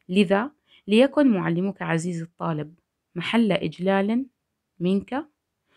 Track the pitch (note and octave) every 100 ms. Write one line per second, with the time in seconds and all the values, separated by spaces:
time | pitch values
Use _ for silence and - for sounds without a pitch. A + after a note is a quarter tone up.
0 | - F#3 F#3 G3 C#4 _ _ _ - A3
1 | C4+ C#4+ C#4 G3 E3 E3+ F#3+ F#3 E3 E3
2 | F3 E3 E3 - F3 D3+ D3+ E3+ _ _
3 | _ F3 E3+ A#3 A3 F3 F3 D#3 F3+ G3
4 | G3+ A#3 C4+ _ _ _ _ - F3 G3
5 | F#3+ B3+ E4 _ _ _ _